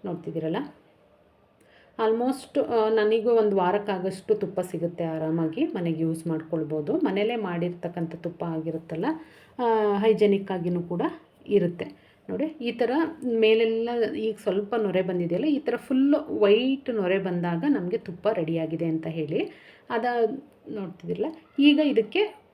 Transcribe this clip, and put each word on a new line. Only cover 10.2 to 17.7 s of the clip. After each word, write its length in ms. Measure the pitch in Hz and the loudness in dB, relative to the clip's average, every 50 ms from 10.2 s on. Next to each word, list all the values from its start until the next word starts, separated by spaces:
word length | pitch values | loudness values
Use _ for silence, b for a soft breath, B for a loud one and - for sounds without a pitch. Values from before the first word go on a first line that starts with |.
| 214 202 196 196 196 - | 4 4 4 2 0 -4
ಆಗಿನೂ 320 | 190 180 170 175 175 175 | -6 -4 -2 -2 -2 -2
ಕೂಡ 200 | 170 - 175 175 254 320 - - - _ _ _ - | -4 -4 -4 -2 -2 -4 -4 -8 -20 _ _ _ -6
ಇರುತ್ತೆ. 680 | - 202 196 175 175 175 - - - - _ _ _ _ _ _ - | 0 2 2 2 2 -2 -6 -10 -12 -12 _ _ _ _ _ _ -8
ನೋಡಿ 140 | 190 190 285 320 - - | -4 -4 -4 -4 -4 -6
ಈ 120 | 240 240 | -6 -6
ಥರ 180 | 233 233 247 226 254 311 330 - - - - | -2 -2 -2 0 2 0 -2 -2 -4 -8 -4
ಮೇಲೆಲ್ಲ 880 | 254 233 226 220 220 220 226 233 226 226 226 226 233 240 240 226 - - | -2 0 4 4 6 6 4 4 2 0 0 -2 -2 0 -2 -2 -2 -2
ಈಗ 220 | 208 220 220 208 - | -4 -4 -4 -4 -2
ಸ್ವಲ್ಪ 320 | - 202 185 202 208 202 240 | -2 -2 -2 -2 -2 -2 -2
ನೊರೆ 280 | 226 214 196 175 185 | -2 0 0 0 0
ಬಂದಿದೆಯಲ್ಲ, 440 | 180 180 185 175 175 170 175 175 269 | 0 0 -2 -2 0 0 -2 0 0
ಈ 120 | 311 285 262 | 0 0 0
ಥರ 180 | - - 226 | 0 -4 -4
ಫುಲ್ 380 | 233 - - 262 262 269 285 294 302 - - | -4 -4 0 2 2 4 4 4 2 2 -4
ವೈಟ್ 680 | - 214 208 196 208 226 247 262 269 269 - - 233 | 0 2 6 6 6 6 4 0 -2 -2 -4 -4 -2
ನೊರೆ 240 | 214 190 180 190 196 | -2 0 2 2 2
ಬಂದಾಗ 460 | 190 190 175 175 175 175 170 165 254 | 0 -2 -2 -2 -2 -2 -2 0 2
ನಮಗೆ 300 | 294 | 2